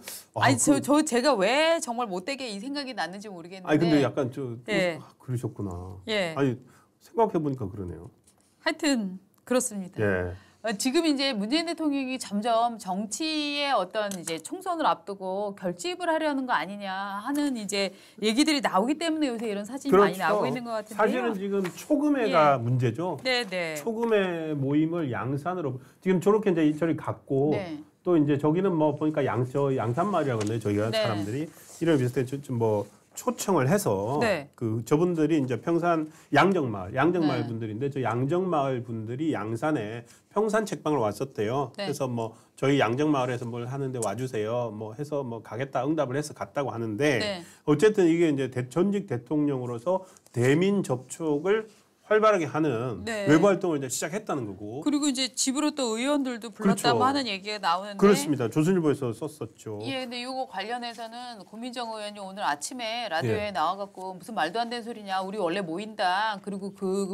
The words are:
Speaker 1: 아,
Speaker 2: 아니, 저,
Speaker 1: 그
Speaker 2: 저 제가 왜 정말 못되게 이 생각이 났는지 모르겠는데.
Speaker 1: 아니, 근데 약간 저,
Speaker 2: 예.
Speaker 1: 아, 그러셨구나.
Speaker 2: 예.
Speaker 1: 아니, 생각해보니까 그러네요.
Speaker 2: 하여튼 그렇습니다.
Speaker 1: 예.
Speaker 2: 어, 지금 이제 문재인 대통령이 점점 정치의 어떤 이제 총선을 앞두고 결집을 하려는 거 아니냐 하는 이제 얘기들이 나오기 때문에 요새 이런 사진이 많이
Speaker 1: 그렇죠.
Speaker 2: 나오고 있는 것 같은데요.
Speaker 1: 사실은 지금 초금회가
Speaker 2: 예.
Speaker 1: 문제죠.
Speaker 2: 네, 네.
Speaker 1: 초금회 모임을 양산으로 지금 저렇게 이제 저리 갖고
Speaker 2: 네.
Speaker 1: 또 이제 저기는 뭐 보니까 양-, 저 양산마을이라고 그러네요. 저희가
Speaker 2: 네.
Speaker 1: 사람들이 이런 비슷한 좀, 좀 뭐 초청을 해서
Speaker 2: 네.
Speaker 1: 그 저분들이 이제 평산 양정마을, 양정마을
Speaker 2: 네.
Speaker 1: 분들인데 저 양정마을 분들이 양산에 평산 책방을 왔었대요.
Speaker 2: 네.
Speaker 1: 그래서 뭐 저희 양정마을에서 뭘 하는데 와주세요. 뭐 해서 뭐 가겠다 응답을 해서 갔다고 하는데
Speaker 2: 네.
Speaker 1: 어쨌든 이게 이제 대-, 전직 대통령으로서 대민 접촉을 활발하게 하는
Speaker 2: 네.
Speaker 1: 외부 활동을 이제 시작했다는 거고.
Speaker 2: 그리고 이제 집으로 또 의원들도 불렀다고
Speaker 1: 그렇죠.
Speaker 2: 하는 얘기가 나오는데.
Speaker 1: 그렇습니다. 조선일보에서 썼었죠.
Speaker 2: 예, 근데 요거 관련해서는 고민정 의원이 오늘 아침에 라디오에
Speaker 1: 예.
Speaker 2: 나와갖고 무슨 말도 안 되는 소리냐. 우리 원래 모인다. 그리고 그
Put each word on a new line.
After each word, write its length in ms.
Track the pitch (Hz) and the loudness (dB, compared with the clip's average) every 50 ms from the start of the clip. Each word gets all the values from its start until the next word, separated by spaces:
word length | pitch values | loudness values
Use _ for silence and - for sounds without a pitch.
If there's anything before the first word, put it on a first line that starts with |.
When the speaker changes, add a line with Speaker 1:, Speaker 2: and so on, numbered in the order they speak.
| - - - - - _ _ | -6 -12 -16 -16 -18 _ _
Speaker 1:
아, 100 | - - | 2 4
Speaker 2:
아니, 120 | 233 277 247 | 4 4 6
저, 160 | - - 294 | 6 4 4
Speaker 1:
그 60 | 277 | 4
Speaker 2:
저 200 | - - 294 302 302 | 4 4 4 4 4
제가 300 | 311 226 247 247 302 269 | 4 2 2 4 4 4
왜 440 | 208 180 202 240 285 311 320 330 339 | 4 4 4 4 4 4 4 4 2
정말 260 | - - 240 226 247 220 | 0 -4 -4 -4 -4 -2
못되게 400 | 180 180 180 - 277 254 269 247 | -4 -4 -4 -4 -6 -6 -6 -8
이 100 | 208 196 | -8 -8
생각이 340 | 202 269 277 294 285 254 262 | -8 -6 -6 -6 -6 -6 -6
났는지 340 | 202 165 170 180 208 202 214 | -6 -6 -6 -6 -10 -12 -12
모르겠는데. 400 | 196 170 165 175 185 190 180 - | -14 -14 -14 -14 -16 -10 -2 2
Speaker 1:
아니, 100 | 156 151 | 2 4
근데 220 | 170 170 156 147 | 4 6 6 6
약간 300 | 135 120 107 - 143 120 | 4 4 2 0 -2 -2
저, 240 | 127 - 139 123 117 113 - - | -4 -6 -6 -6 -8 -8 -6 -2
Speaker 2:
예. 300 | 214 196 185 180 165 151 | 0 2 2 2 0 -4
Speaker 1:
아, 80 | 131 - - _ | -8 -14 -20 _
그러셨구나. 760 | - - 127 120 - 113 - - 104 98 90 87 90 92 95 - - - | -8 -6 -4 -4 -4 -4 -6 -6 -8 -8 -8 -8 -10 -12 -14 -12 -6 -2
Speaker 2:
예. 260 | 220 208 190 165 160 143 | 0 0 0 0 0 0
Speaker 1:
아니, 200 | 139 135 120 - - - - - _ _ _ _ | 0 0 0 -2 -8 -16 -20 -20 _ _ _ _
생각해보니까 680 | _ - - - 226 208 - 175 151 147 135 127 107 92 | _ -6 0 0 0 2 2 0 -2 -2 -2 -4 -6 -8
그러네요. 400 | 92 101 95 90 85 80 85 117 - _ _ _ _ _ _ _ _ _ | -6 -8 -10 -10 -10 -12 -14 -18 -20 _ _ _ _ _ _ _ _ _
Speaker 2:
하여튼 600 | - 320 330 320 - 302 277 240 208 190 185 185 - _ _ _ _ | -4 -4 -4 0 0 0 0 0 0 -4 -6 -10 -14 _ _ _ _
그렇습니다. 580 | - 247 254 - - 214 202 185 175 - - | 0 0 0 0 0 -4 -8 -10 -8 -4 -2
Speaker 1:
예. 320 | 110 101 95 92 90 87 90 92 - - _ _ - | 0 2 2 0 0 -2 -6 -10 -16 -20 _ _ -6
Speaker 2:
어, 100 | 220 233 | -6 -4
지금 320 | - - 262 254 339 330 | -2 -2 0 2 2 2
이제 280 | 320 294 254 277 277 269 | 2 2 2 0 -2 -2
문재인 320 | 208 196 214 262 330 339 330 | -2 -2 0 0 0 0 -2
대통령이 520 | 339 330 320 302 277 277 269 254 262 254 | -4 -2 -2 0 0 0 -2 -4 -4 -6
점점 580 | - - 202 202 202 240 233 226 233 240 233 214 | -6 -6 -4 -2 0 2 2 4 2 2 0 -4
정치의 920 | - 185 185 190 214 202 - - 320 311 311 302 294 294 285 285 285 277 269 | -6 -6 -4 -4 -4 -6 -6 -4 -4 -2 -2 -2 -2 -2 -2 -2 0 0 0
어떤 380 | 220 185 185 - 220 208 202 190 180 | 0 0 0 -2 -4 -2 -2 -4 -6
이제 200 | 160 156 165 160 | -6 -6 -6 -8
총선을 460 | 156 - 285 370 370 381 349 330 302 | -8 -8 -10 -8 -6 -4 -2 0 2
앞두고 680 | 190 170 165 - - 202 196 190 185 185 196 208 208 202 | 0 0 0 -4 -8 -10 -8 -6 -6 -4 -4 -4 -4 -6
결집을 540 | 202 190 185 175 170 - 349 359 349 359 339 | -6 -6 -6 -6 -4 -6 -6 -6 -4 -2 0
하려는 360 | 320 320 311 302 294 269 262 | 0 0 0 0 0 -2 -2
거 80 | 247 240 | -2 -2
아니냐 380 | 165 151 180 202 202 202 196 185 | -2 -2 -4 -8 -8 -8 -8 -6
하는 600 | 190 196 202 196 202 208 240 285 294 294 285 262 233 | -6 -6 -6 -8 -8 -6 -4 -2 0 0 0 -2 -4
이제 360 | 214 190 202 202 196 185 196 - - - - - | -4 -4 -2 -2 -2 -2 -4 -8 -18 -20 -10 -2
얘기들이 380 | - 214 226 226 302 302 311 285 | -2 0 2 4 4 4 2 2
나오기 360 | 202 196 165 185 208 240 302 311 | 0 2 2 2 2 2 0 0
때문에 300 | 339 330 320 320 302 269 | 0 -2 0 0 0 -2
요새 200 | 233 226 233 226 | -2 -4 -4 -4
이런 160 | 202 202 208 | -4 -6 -6
사진이 300 | 214 247 277 - - - | -8 -10 -8 0 4 6
많이 180 | 190 208 190 175 | 6 6 6 4
Speaker 1:
그렇죠. 120 | 185 180 160 160 | 0 0 2 2
Speaker 2:
나오고 140 | - - - | 2 2 0
있는 160 | - - 240 | -2 -4 -6
것 60 | 233 | -4
같은데요. 260 | 226 220 214 - 220 202 | -6 -6 -6 -6 0 2
Speaker 1:
사실은 360 | 214 208 220 254 240 240 226 | 2 2 2 0 0 -2 -2
지금 280 | 190 196 202 196 202 196 | -2 -4 -2 0 0 -2
초금회가 880 | 175 165 - - - 302 277 285 302 294 269 233 208 175 165 156 147 139 | -2 -4 -8 -2 0 0 2 4 2 2 2 2 4 6 6 6 6 6
Speaker 2:
예. 40 | 131 113 | 4 2
Speaker 1:
문제죠. 560 | 117 127 127 123 120 110 123 170 185 165 135 - | 0 2 2 2 2 0 0 -2 -4 -4 -4 -2
Speaker 2:
네, 220 | 254 254 247 240 | 0 0 0 0
네. 300 | 196 180 185 175 160 156 | -2 -2 -2 -2 -2 -4
Speaker 1:
초금회 800 | 151 143 220 226 214 233 233 220 208 196 185 175 165 160 156 156 | -4 -4 -4 -2 0 2 4 4 4 4 2 0 -2 -2 -2 -2
모임을 560 | 143 135 135 143 151 160 160 165 175 165 131 | -2 0 2 4 4 4 2 0 -2 -2 -2
양산으로 680 | 117 98 104 123 139 143 143 175 180 185 156 135 120 127 - - - _ | -2 -4 -2 -2 -4 -4 -4 -4 -4 -2 -4 -4 -6 -6 -10 -16 -20 _
지금 180 | - 185 190 180 | 0 2 2 4
저렇게 320 | - 196 208 220 208 208 | 6 4 4 4 4 2
이제 220 | 180 165 160 151 147 151 | 4 4 4 4 4 2
저리 200 | 175 165 151 139 | 0 0 0 -2
갖고 540 | - - 110 - - - 143 135 139 151 | -2 -6 -6 -8 -4 -2 0 2 2 2
Speaker 2:
네. 280 | 147 - - 170 156 147 - - _ _ _ | 2 0 -2 -4 -8 -12 -14 -18 _ _ _
Speaker 1:
또 140 | 175 180 165 | 2 4 4
이제 200 | 147 139 147 135 | 6 4 2 2
저기는 360 | - 151 156 175 190 196 180 | 2 2 2 4 2 2 2
뭐 200 | 160 151 151 143 | 4 2 2 2
보니까 300 | - 156 156 151 151 139 | 2 0 0 0 0 0
양-, 200 | 123 101 113 127 | 0 0 0 -2
저 280 | 127 - 143 143 139 135 | 0 0 0 0 2 2
양산마을이라고 640 | 135 110 110 120 139 175 - 202 175 156 139 123 110 | 0 0 0 0 0 0 0 0 0 0 0 0 0
그러네요. 200 | 107 104 113 117 | 0 -2 -2 -2
저희가 300 | 110 104 104 101 107 113 | 0 0 2 2 2 2
Speaker 2:
네. 120 | 110 110 107 | 0 0 0
Speaker 1:
사람들이 460 | 104 110 104 101 101 110 139 156 170 - - - - - - | 0 0 -2 -2 -4 -4 -4 -6 -8 -10 -16 -20 -20 -8 -2
이런 160 | 160 165 165 143 | 2 4 4 4
비슷한 260 | 127 120 123 143 131 | 4 2 0 0 -2
좀, 160 | 123 131 139 | -2 -4 -8
좀 160 | 139 - 131 117 | -6 -4 -2 0
뭐 300 | 117 113 107 104 101 - - _ _ _ _ - | 2 2 2 2 0 -4 -10 _ _ _ _ -6
초청을 500 | - - 240 - - - 190 160 127 127 | -4 -4 -4 -2 0 0 2 2 4 4
해서 520 | 175 208 196 139 107 95 101 110 127 226 | 2 2 2 2 0 0 0 -2 0 0
Speaker 2:
네. 300 | 240 226 196 160 139 - - | 2 0 0 -2 -4 -8 -10
Speaker 1:
그 300 | - 123 113 107 117 120 | -6 -4 -2 -2 -4 0
저분들이 560 | - 151 147 175 180 175 160 151 151 165 156 | 2 2 4 4 2 2 2 2 2 2 2
이제 180 | 131 127 160 151 | 2 0 -2 -2
평산 520 | - - 170 170 165 175 170 160 156 156 - - - _ - | -2 0 0 2 2 2 2 2 0 -4 -8 -16 -6 _ 4
양정마을, 580 | 139 151 185 196 180 147 123 107 98 92 92 120 | 6 6 6 4 2 0 -2 -4 -6 -8 -4 0
양정마을 480 | 131 139 165 175 180 160 147 135 123 | 2 2 2 4 2 2 2 2 0
Speaker 2:
네. 60 | 117 117 | -2 -4
Speaker 1:
분들인데 420 | 113 113 117 110 107 107 135 139 | -4 -6 -6 -6 -4 -4 -4 -4
저 140 | 135 139 127 | -2 -2 -2
양정마을 800 | 110 110 120 131 139 165 175 190 185 170 151 139 139 131 123 113 | 0 0 0 0 0 0 0 0 2 0 0 2 0 0 -2 -4
분들이 500 | 113 117 113 110 107 123 131 160 160 131 | -6 -6 -6 -6 -6 -6 -4 -2 -2 -2
양산에 720 | 104 101 107 113 113 - 156 156 135 107 104 113 120 117 - - - _ _ | -2 -2 -4 -4 -2 0 0 0 0 -2 -4 -8 -10 -12 -14 -20 -20 _ _
평산 380 | - 202 214 226 196 220 220 202 | -2 0 0 2 2 0 0 -2
책방을 320 | - 151 - 151 151 139 | -4 -6 -2 0 0 2
왔었대요. 720 | 113 104 98 - 139 - - - 107 104 120 139 143 123 - - | 2 0 0 -2 -6 -8 -4 -4 -2 -2 0 -2 -4 -4 -6 -8
Speaker 2:
네. 80 | 202 | -6
Speaker 1:
그래서 220 | 190 139 - 143 127 | -6 -4 -4 -4 -4
뭐 280 | 123 120 113 110 110 - - _ _ | -2 -4 -4 -6 -8 -12 -20 _ _
저희 240 | - - 135 143 139 | -2 0 2 4 4
양정마을에서 640 | 117 107 117 127 151 156 151 139 127 127 123 117 127 | 4 2 2 2 2 2 2 2 2 0 -2 -4 -6
뭘 200 | 117 117 120 120 | -8 -8 -8 -8
하는데 340 | 120 131 139 139 131 127 123 113 | -8 -6 -6 -6 -4 -4 -2 -2
와주세요. 640 | 101 101 113 131 131 123 113 104 107 117 123 120 117 | -2 -2 -4 -6 -4 -4 -4 -2 -2 -2 -2 -2 -4
뭐 240 | 104 104 110 107 113 | -6 -8 -10 -10 -8
해서 300 | 131 151 143 151 143 143 | -10 -8 -6 -4 -4 -4
뭐 180 | 123 117 113 | -6 -8 -10
가겠다 420 | 101 - - - 165 139 - 135 123 143 | -10 -10 -8 -8 -8 -4 -4 -2 -2 0
응답을 280 | 160 156 143 127 131 | 0 0 0 0 -2
해서 200 | 143 151 151 - | -4 -4 -6 -8
갔다고 340 | - - - - - 143 123 | -10 -12 -6 -4 -4 -4 -4
하는데 480 | 104 117 117 113 107 104 143 151 139 113 | -4 -4 -4 -4 -2 2 2 2 4 2
Speaker 2:
네. 260 | 107 104 98 175 170 - - - _ | 0 -2 -4 -6 -10 -14 -20 -8 _
Speaker 1:
어쨌든 400 | - 147 147 208 214 208 202 185 170 | 2 4 6 6 6 6 6 6 6
이게 220 | 160 165 170 160 | 6 6 4 4
이제 220 | 143 135 135 123 | 4 2 -2 -2
대-, 180 | - 123 123 123 | -2 -4 -6 -2
전직 380 | - 165 180 202 196 202 196 196 | 0 2 2 2 2 0 -2 -4
대통령으로서 960 | 123 123 123 - 160 151 147 147 139 131 123 120 120 117 - 175 185 185 185 - - - _ - | -6 -6 -4 -2 -2 0 0 0 0 -2 -4 -6 -8 -6 -2 0 0 0 -2 -6 -16 -20 _ -8
대민 520 | - 120 120 131 143 160 180 196 202 196 180 | -2 2 4 6 6 6 6 4 4 2 2
접촉을 840 | - 131 123 - - - - 170 156 147 143 156 190 208 220 220 220 - _ _ _ _ _ _ | 0 -2 -4 -4 -8 -10 -6 -2 0 0 0 2 2 2 2 0 -4 -12 _ _ _ _ _ _
활발하게 420 | - 214 214 208 220 214 190 160 | 2 4 6 6 6 6 4 2
하는 580 | 135 120 156 160 151 131 110 120 131 113 90 98 | 0 0 0 0 2 0 0 -2 -4 -4 -6 -6
Speaker 2:
네. 220 | 220 226 214 - - | -6 -6 -2 4 4
Speaker 1:
외부 200 | 147 160 175 202 | 6 6 8 6
활동을 320 | 196 175 - 180 160 143 | 4 4 2 0 0 0
이제 100 | 135 127 | -2 -4
시작했다는 560 | - - - 160 151 214 - - 180 147 123 104 | -4 -4 -4 -4 -4 -6 -4 -4 -4 -4 -4 -6
거고. 320 | 98 92 104 104 113 135 | -8 -10 -12 -10 -10 -4
Speaker 2:
그리고 300 | 165 294 269 294 277 302 | -2 -2 0 0 0 0
이제 180 | 262 240 269 254 | 0 0 -2 -4
집으로 440 | 254 - - 269 254 277 302 302 | -2 -2 -2 -2 0 0 0 0
또 260 | 294 294 262 233 220 226 | 0 0 -2 -2 -2 0
의원들도 540 | 247 277 294 294 277 262 247 233 214 233 | 0 0 2 0 0 -2 -4 -6 -8 -12
불렀다고 480 | 196 - 214 196 196 - - 240 240 233 | -10 0 2 2 2 4 4 2 4 4
Speaker 1:
그렇죠. 40 | 247 | 4
Speaker 2:
하는 240 | 254 277 285 269 233 | 2 2 2 -2 -2
얘기가 300 | 202 190 185 202 214 214 | -4 -6 -6 -8 -8 -2
나오는데. 400 | 190 185 170 180 196 208 202 196 | 0 0 0 0 -2 -6 0 4
Speaker 1:
그렇습니다. 500 | 190 202 208 170 - 180 147 127 127 113 | 6 8 8 6 4 0 0 0 0 0
조선일보에서 640 | - 156 156 160 190 185 160 151 139 147 139 120 | 2 2 4 4 4 4 4 4 2 2 0 -4
썼었죠. 680 | 110 - - 147 151 - - 113 - - - 113 107 104 107 | -4 -6 -8 -10 -8 -10 -12 -12 -12 -14 -12 -12 -10 -8 -8
Speaker 2:
예, 160 | 247 269 262 | -6 -6 -6
근데 240 | 262 240 247 247 240 | -6 -8 -8 -8 -8
요거 240 | 254 262 262 262 254 | -6 -6 -6 -6 -6
관련해서는 920 | - 190 190 214 240 247 240 240 233 - 233 226 226 240 247 247 240 208 | -6 -8 -6 -6 -6 -6 -8 -8 -10 -10 -12 -12 -12 -14 -14 -14 -16 -16
고민정 500 | 170 - - 214 233 254 240 254 240 226 220 | -18 -18 -14 -12 -10 -10 -8 -8 -8 -8 -8
의원이 240 | 220 208 208 208 208 | -8 -10 -10 -10 -10
오늘 240 | 202 190 190 202 202 | -12 -12 -8 -4 -2
아침에 680 | 156 147 - - - 277 254 240 220 220 240 240 208 | -2 -2 -2 -4 -8 -8 -8 -6 -6 -6 -6 -6 -4
라디오에 380 | 160 160 - 117 208 208 208 208 | -2 -2 0 0 0 0 -2 -2
Speaker 1:
예. 40 | |
Speaker 2:
나와갖고 600 | 202 175 151 165 185 196 202 196 - - 185 190 185 | -2 0 0 0 0 -2 -6 -10 -10 -12 -10 -10 -10
무슨 220 | 180 - - 226 | -12 -12 -8 -2
말도 220 | 185 160 160 175 226 | -2 -2 0 0 -2
안 120 | 233 233 | -4 -2
되는 160 | 233 240 226 | -4 -8 -8
소리냐. 340 | 226 240 214 208 196 190 190 | -10 -12 -10 -8 -6 -4 -4
우리 180 | 190 185 196 220 | -4 -4 -4 -2
원래 220 | 190 165 165 202 | -2 0 0 -2
모인다. 800 | 202 160 160 180 208 220 220 214 208 180 180 196 214 220 214 196 196 | -2 -4 -6 -6 -8 -8 -4 -2 0 0 2 0 0 -2 -4 -6 -8
그리고 300 | 208 196 196 196 196 196 | -8 -8 -8 -8 -10 -8
그 400 | - 196 190 185 196 196 185 | -6 -4 -2 -2 -2 -2 -4